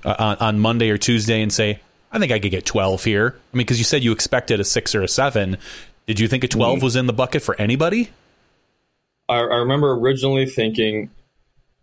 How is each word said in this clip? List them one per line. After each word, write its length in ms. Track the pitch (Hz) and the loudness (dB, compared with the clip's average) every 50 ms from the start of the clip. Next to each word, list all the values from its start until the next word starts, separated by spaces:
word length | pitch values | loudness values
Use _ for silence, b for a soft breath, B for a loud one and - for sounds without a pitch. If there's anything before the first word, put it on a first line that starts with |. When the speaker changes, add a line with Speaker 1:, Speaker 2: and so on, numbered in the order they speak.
| - | -6
Speaker 1:
uh, 120 | - 101 - | -4 -2 -2
on, 200 | 110 107 101 - | 0 -2 0 0
on 220 | 117 110 107 104 | 0 0 2 2
Monday 300 | 107 113 117 117 117 110 | 2 2 2 2 2 2
or 80 | 104 104 | 2 0
Tuesday 440 | - - 120 113 104 113 117 110 | 2 2 2 2 2 0 0 0
and 100 | 110 104 | 0 0
say, 280 | - - 110 104 104 - - _ _ _ _ _ | 0 0 0 0 -2 -4 -10 _ _ _ _ _
"I 80 | - 220 | -4 -2
think 120 | 196 135 | 0 0
I 80 | 117 107 | 0 0
could 120 | 101 101 | 0 -2
get 140 | 92 92 - | -2 -4 -4
twelve 380 | - - 110 95 95 95 92 - | -2 -2 0 0 0 0 0 0
here"? 320 | 117 104 101 110 123 - - - _ - | 0 0 2 0 0 -2 -6 -12 _ -4
I 40 | 123 | -4
mean, 100 | 120 - | -2 0
'cause 100 | 127 117 | 0 0
you 60 | 113 | 0
said 200 | - - 147 127 | 0 0 2 2
you 80 | 117 | 0
expected 480 | 110 - - - - 123 - - 120 104 | 0 0 0 -2 -2 -2 0 0 0 0
a 40 | 98 | 0
six 320 | - - - - - - | 0 -2 -2 -2 -2 -2
or 80 | 107 95 | 0 0
a 40 | - | 0
seven. 500 | - - 135 143 120 110 98 92 95 B B B B B B B B _ _ - | 0 0 0 0 0 0 0 0 -2 B B B B B B B B _ _ -4
Did 120 | 113 101 | -2 0
you 80 | 113 107 | 0 0
think 160 | 135 127 127 | 0 0 -2
a 40 | 123 | 0
twelve 300 | - 113 120 117 131 131 | 0 2 2 2 2 2
Speaker 2:
Mm-hmm. 80 | 131 | 0
Speaker 1:
was 100 | 127 117 | 0 0
in 120 | 131 127 123 | 0 0 0
the 60 | 113 | 0
bucket 300 | 117 127 123 - 147 - | 0 -2 -2 -2 -2 -2
for 160 | - - - | -2 -2 -2
anybody? 500 | 104 107 120 135 160 170 202 233 233 - - _ _ _ _ _ _ _ _ _ _ _ _ _ _ _ _ _ _ _ _ _ _ - | 0 0 2 2 2 0 0 0 -2 -4 -8 _ _ _ _ _ _ _ _ _ _ _ _ _ _ _ _ _ _ _ _ _ _ -2
Speaker 2:
I, 80 | 120 120 | -2 0
I 200 | 117 117 120 120 | 0 0 0 0
remember 340 | 120 127 135 147 147 139 | 0 0 2 2 2 2
originally 560 | 127 117 117 131 135 127 131 135 135 135 135 131 | 2 2 2 0 0 2 0 0 2 0 0 0
thinking, 640 | - - 113 110 110 117 113 107 107 107 104 107 - - - _ _ _ _ _ _ _ _ _ _ _ | -2 -2 -2 0 0 0 0 0 0 -2 -6 -8 -12 -20 -20 _ _ _ _ _ _ _ _ _ _ _